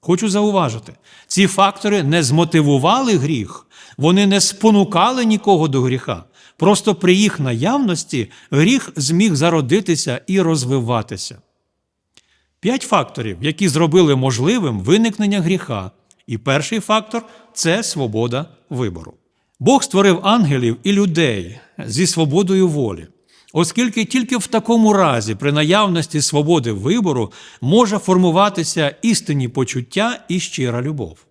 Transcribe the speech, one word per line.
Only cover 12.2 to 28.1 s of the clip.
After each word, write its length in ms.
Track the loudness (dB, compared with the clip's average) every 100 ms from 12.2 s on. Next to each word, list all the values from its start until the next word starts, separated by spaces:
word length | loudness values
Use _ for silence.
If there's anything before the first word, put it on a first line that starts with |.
| _ _ _ _
П'ять 220 | -4 -2
факторів, 560 | 0 0 0 -6 -10 -6
які 260 | -6 -2 0
зробили 480 | 2 2 4 4 4
можливим 640 | 2 0 0 0 0 -2
виникнення 600 | 2 2 2 0 -2 0
гріха. 500 | 0 -2 -4 -8 -8 _ _ _ -10
І 100 | -8
перший 420 | -2 -2 0 -6
фактор – 460 | -2 -2 -2 -10 -10 -20 _
це 300 | -6 -2 0
свобода 640 | -2 -4 -4 -2 -2 -4 -8 _ _
вибору. 440 | -6 -6 -6 -16 -20 _ _ _ _
Бог 240 | 2 2
створив 360 | 2 2 2 2
ангелів 540 | 2 2 2 2 0 -2
і 100 | -2
людей 680 | 0 0 0 0 -2 -8 -14 -20 -14 -8
зі 220 | -2 0
свободою 600 | 0 0 0 0 2 2
волі, 400 | 0 -4 -6 -14 _ _ _ _
оскільки 520 | -2 -2 0 -2 -2 -2
тільки 320 | -2 -2 -4
в 100 | -2
такому 460 | -4 0 2 4
разі, 420 | 4 2 2 -2 -4
при 160 | -2
наявності 680 | 0 2 2 2 0 -2 -4
свободи 500 | -2 0 2 0 0
вибору, 600 | -4 -2 0 0 -2 -4 -8 -20 -8
може 360 | 0 2 2 0
формуватися 1000 | 0